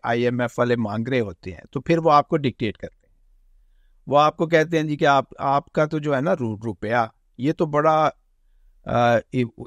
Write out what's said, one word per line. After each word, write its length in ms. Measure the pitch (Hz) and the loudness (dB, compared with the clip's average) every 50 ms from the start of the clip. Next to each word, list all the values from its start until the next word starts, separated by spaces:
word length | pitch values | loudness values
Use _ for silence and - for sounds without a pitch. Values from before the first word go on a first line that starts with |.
| - | -2
आईएमएफ़ 500 | 120 120 120 120 120 123 120 123 117 - - | -2 0 0 0 0 0 0 -4 -4 -2 -2
वाले 180 | 123 120 120 | 0 0 2
मांग 320 | 117 113 104 101 110 113 123 | 0 0 -4 -4 -4 -4 -2
रहे 120 | 135 127 | -2 -2
होते 300 | 113 101 87 _ - 92 | -2 -2 -6 _ -14 -16
हैं, 120 | 87 - - - - | -16 -16 -16 -10 -10
तो 80 | 139 | -8
फिर 180 | - - 165 165 | -2 0 0 2
वो 120 | 160 165 | 4 4
आपको 260 | 147 147 143 - 170 | 4 4 4 2 0
डिक्टेट 400 | 160 139 131 104 - 123 107 - | -2 -2 -2 -4 -2 -6 -6 -6
करते 180 | - - - _ | -6 -14 -18 _
हैं। 60 | _ _ _ _ _ _ _ _ _ _ _ _ _ _ _ _ _ _ _ _ _ - - | _ _ _ _ _ _ _ _ _ _ _ _ _ _ _ _ _ _ _ _ _ -8 0
वो 80 | 135 | 2
आपको 300 | 143 151 151 151 - 170 | 4 4 2 2 0 -2
कहते 300 | 156 170 160 156 151 170 | 0 2 2 2 2 0
हैं, 120 | 156 156 156 | -2 -2 -2
"जी, 80 | 147 | -4
कि 80 | 143 160 | 0 2
आप, 240 | 147 139 135 127 - - - | 4 4 4 2 -2 -8 -6
आपका 460 | - 139 139 143 139 _ - - 156 | -2 0 0 0 -2 _ -2 -2 -2
तो 140 | 147 156 156 | -2 -2 -4
जो 140 | 147 151 143 | -4 -2 -2
है 60 | 127 | -2
ना 120 | 131 175 190 | 0 -2 -2
रु-, 320 | - 123 113 107 101 113 | -2 -4 -6 -6 -6 -8
रुपया, 480 | 117 101 - - 104 117 120 113 113 _ _ _ _ _ - | -8 -8 -8 -6 -2 0 0 0 -2 _ _ _ _ _ -6
ये 120 | 117 147 160 | -4 -4 -2
तो 140 | - 175 | -2 -2
बड़ा, 460 | 156 147 147 151 160 156 156 156 143 - _ _ _ _ _ _ _ _ _ _ - _ _ - | -2 0 0 2 2 2 2 2 0 -2 _ _ _ _ _ _ _ _ _ _ -20 _ _ -8
अ, 320 | - - 120 120 120 120 110 - _ - | -4 0 2 2 4 2 2 0 _ -4
इ-, 300 | 131 123 117 - - - | -4 -4 -4 -6 -14 -18